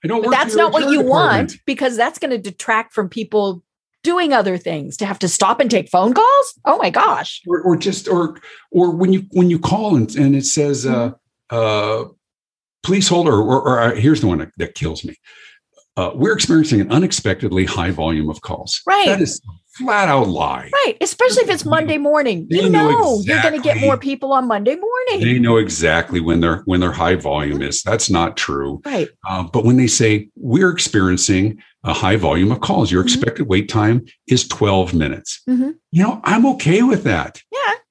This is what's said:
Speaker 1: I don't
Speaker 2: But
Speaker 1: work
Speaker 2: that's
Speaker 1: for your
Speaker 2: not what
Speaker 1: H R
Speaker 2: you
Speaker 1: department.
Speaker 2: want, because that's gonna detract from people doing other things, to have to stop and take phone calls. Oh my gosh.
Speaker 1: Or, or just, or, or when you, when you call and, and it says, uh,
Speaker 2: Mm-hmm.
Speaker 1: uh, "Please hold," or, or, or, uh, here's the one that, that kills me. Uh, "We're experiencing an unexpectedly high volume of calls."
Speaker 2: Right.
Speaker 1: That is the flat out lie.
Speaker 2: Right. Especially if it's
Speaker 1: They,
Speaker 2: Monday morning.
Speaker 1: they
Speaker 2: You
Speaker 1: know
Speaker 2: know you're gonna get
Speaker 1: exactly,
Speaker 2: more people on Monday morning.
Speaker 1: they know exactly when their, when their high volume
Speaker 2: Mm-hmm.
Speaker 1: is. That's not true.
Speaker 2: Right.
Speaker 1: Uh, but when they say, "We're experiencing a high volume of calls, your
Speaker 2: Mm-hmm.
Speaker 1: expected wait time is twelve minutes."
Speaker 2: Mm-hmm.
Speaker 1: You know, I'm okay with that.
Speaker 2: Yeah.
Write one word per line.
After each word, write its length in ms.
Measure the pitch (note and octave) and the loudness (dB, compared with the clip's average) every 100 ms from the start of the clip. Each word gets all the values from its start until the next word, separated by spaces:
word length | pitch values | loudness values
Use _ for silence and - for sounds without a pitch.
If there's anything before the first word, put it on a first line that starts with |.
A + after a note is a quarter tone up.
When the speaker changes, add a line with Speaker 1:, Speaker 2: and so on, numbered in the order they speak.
Speaker 1:
I 40 | E3 | -2
don't 120 | A3+ | -2
Speaker 2:
But 60 | A3 | 0
Speaker 1:
work 40 | C4 | 0
Speaker 2:
that's 160 | D4+ | 2
Speaker 1:
for 40 | G#4+ | 2
your 60 | E4 | 2
Speaker 2:
not 60 | |
what 100 | D4+ | 2
Speaker 1:
H 40 | C#4 | 2
R 40 | |
Speaker 2:
you 100 | D4 | 2
Speaker 1:
department. 460 | B3+ C#4+ E4+ G3+ - | 2 2 2 2 -2
Speaker 2:
want, 100 | - - | -6 -8
because 300 | C#4 C4 A#3 | -2 -2 0
that's 220 | A#3+ E4 | -2 -2
gonna 200 | D4+ A#3+ | -6 -4
detract 540 | G3 F3+ - A3 A3+ | -6 -12 -2 -2 -2
from 160 | - G3 | -6 -6
people 540 | A#3 G#3+ G#3+ G3+ F3+ _ _ _ _ | -6 -2 -2 -2 -6 _ _ _ _
doing 300 | D4+ F4 E4+ | -4 -2 2
other 260 | C4+ G3+ F3+ | 2 0 -2
things, 380 | - D#3+ C#3 - | -6 -8 -10 -8
to 100 | G3 | -8
have 140 | G3 | -4
to 80 | F#3 | -4
stop 320 | - G3 A#3 | 0 0 2
and 100 | A#3 | 2
take 180 | A3 - | 0 2
phone 240 | F3+ G3 | 2 2
calls. 460 | B3+ A#4 C#5 C5 - | 4 4 4 2 -4
Oh 120 | - D#4+ | -2 0
my 120 | - | 2
gosh. 500 | - G#4+ - D#3 - - | 2 0 0 -6 -12 -4
Speaker 1:
Or, 140 | E3+ | -2
or 140 | F3+ E3 | 2 0
just, 320 | G3 F#3+ - | 0 -4 -2
or, 280 | F3 E3 - - - _ | -2 -2 -6 -20 -20 _
or 180 | F3+ F3 | 2 2
when 220 | E3 F#3+ | 2 2
you, 120 | F#3+ F#3+ | 2 0
when 180 | F#3+ F3+ | 2 2
you 80 | E3 | 2
call 340 | - G3 G#3+ D#3 | 0 -2 2 2
and, 180 | G#2+ - | 0 2
and 180 | C#3 | 2
it 100 | C#3 C3+ | 2 0
says, 380 | - D3 C3+ B2 | -2 0 -2 -2
uh, 260 | B2+ A#2+ C3+ _ _ _ | -2 -2 -6 _ _ _
Speaker 2:
Mm-hmm. 40 | A#2 | -2
Speaker 1:
uh, 480 | A2 G#2+ G#2 A2+ - _ _ _ _ _ _ _ | 0 0 -2 -4 -6 _ _ _ _ _ _ _
"Please 240 | - G3 G3 | -2 0 2
hold," 200 | F3 E3+ | 2 4
or, 60 | G#2+ | 2
or, 200 | A2 B2+ | 2 0
or, 180 | C3 B2 | 2 2
uh, 140 | A#2 | 0
here's 260 | A2+ A#2+ D#3 | 2 2 2
the 60 | A2 | 2
one 120 | E2 | -2
that, 120 | D#2 - | -6 -8
that 160 | E2+ | -10
kills 300 | - E2 - | -6 -8 -8
me. 100 | D#2+ - _ - - _ _ _ _ - | -12 -16 _ -20 -20 _ _ _ _ -6
Uh, 140 | F2+ | -6
"We're 200 | - E3+ | -2 0
experiencing 460 | G#3+ - E3 D#3 G#2+ | 0 2 2 4 2
an 100 | F#2+ | 2
unexpectedly 720 | A#2+ F3+ - - F#2 G#2 F2+ | 2 2 -2 -2 -2 -2 0
high 260 | F#2 - E2+ | -2 -2 -4
volume 380 | E2 D#2+ D#2+ D#2 | -2 -2 -2 -2
of 120 | D#2 | -6
calls." 400 | - D#2+ - - - | -10 -12 -8 -8 -2
Speaker 2:
Right. 200 | G4 F#4 | 2 2
Speaker 1:
That 140 | G3 | 2
is 180 | E3 - | -2 -4
the 120 | A2+ F2 _ - | -16 -20 _ -10
flat 300 | - G#3 F#3+ | -2 0 2
out 200 | C#3 A2 | 2 0
lie. 420 | D#2+ D2+ C2 - | -2 -4 -4 -4
Speaker 2:
Right. 240 | C#5 C5 - | -2 -2 -2
Especially 420 | - - B4+ B4+ | -6 0 2 2
if 80 | A4 | 0
it's 120 | F4+ | -2
Speaker 1:
They, 60 | D#4 | 0
Speaker 2:
Monday 280 | D#4 D#4 D4+ | -2 0 -2
morning. 480 | C#4+ D4+ C#4 F#3 D#3+ | 0 2 0 -2 -2
Speaker 1:
they 120 | E4 | 0
Speaker 2:
You 80 | G4+ | 2
Speaker 1:
know 200 | F3+ A4+ | 4 4
Speaker 2:
know 300 | A#4 F#4+ A3+ | 4 2 0
you're 120 | G3 - | 0 0
gonna 140 | - D#4 | 0 0
get 200 | D4 G#3+ | -2 0
Speaker 1:
exactly, 100 | C4+ | 2
Speaker 2:
more 100 | C4 | 0
people 340 | C4+ C#4 C4+ | -2 -6 0
on 140 | C4+ B3+ | 0 0
Monday 280 | G#3 G#3 D#4 | -2 0 -2
morning. 440 | G#4 B4 B4+ G#4 | -4 -4 -4 -2
Speaker 1:
they 180 | A#2 B2 | 0 2
know 180 | A#2+ A2+ | 4 2
exactly 640 | G2+ D#2+ E2 E2 E2+ F2+ | 2 -2 0 0 0 -4
when 200 | E2 E2+ | 0 2
their, 220 | E2+ E2 - | 2 0 0
when 140 | F2+ | 0
their 120 | F2+ | 0
high 220 | E2+ E2+ F2+ | 0 0 0
volume 420 | D2 D2 D2 C#2+ | 0 -4 -2 -4
Speaker 2:
Mm-hmm. 100 | C#2 | -4
Speaker 1:
is. 140 | - | -6
That's 280 | - A2 - | -2 -2 0
not 260 | F#2 E2+ - | 0 0 -4
true. 440 | - C#2 C#2 D2 | -6 -4 -6 -8
Speaker 2:
Right. 240 | C#4+ B3+ D3+ _ F#2+ | -8 -6 -6 _ -10
Speaker 1:
Uh, 160 | F#2+ | -8
but 200 | E2+ A#2+ | -4 0
when 120 | A2 B2+ | 2 4
they 100 | B2 | 2
say, 420 | - A2+ G#2+ G#2+ - | 2 2 0 -4 -12
"We're 340 | C3 A#2 F#3 | -2 2 2
experiencing 920 | E3+ - G#2+ F#2+ F#2 - F#2+ G2+ A2 - _ | 0 -2 2 2 2 2 2 0 -4 -16 _
a 80 | F2+ | -6
high 240 | D#2+ F#2 A2 | -2 0 0
volume 340 | E2+ D2+ G2 | 2 2 0
of 80 | B2+ | 0
calls, 300 | - G3 G#2 | -2 0 0
your 120 | F2+ | 0
Speaker 2:
Mm-hmm. 60 | F#2 - | 0 0
Speaker 1:
expected 280 | - - B2+ | -2 -4 -2
wait 200 | F#2+ G#2 | 0 0
time 360 | A2+ G#2+ A#2+ A#2+ _ - | 0 0 0 -4 _ -2
is 180 | B2+ - | -2 -2
twelve 460 | - G#2 F#2+ F2 | -2 0 2 0
minutes." 480 | E2+ D2+ D#2 - - - | 0 -2 -6 -12 -14 -4
Speaker 2:
Mm-hmm. 220 | B3+ C4 D#4+ _ | -2 -2 -6 _
Speaker 1:
You 100 | E3 | 0
know, 180 | G3+ - | 0 0
I'm 200 | - G#3+ C4 | -2 2 2
okay 360 | - - F#3 | 2 0 2
with 220 | B3 A3 | 4 2
that. 360 | - F2+ C#2 - _ | 0 -2 -4 -12 _
Speaker 2:
Yeah. 220 | B4 C5 A4+ _ | -6 -4 -6 _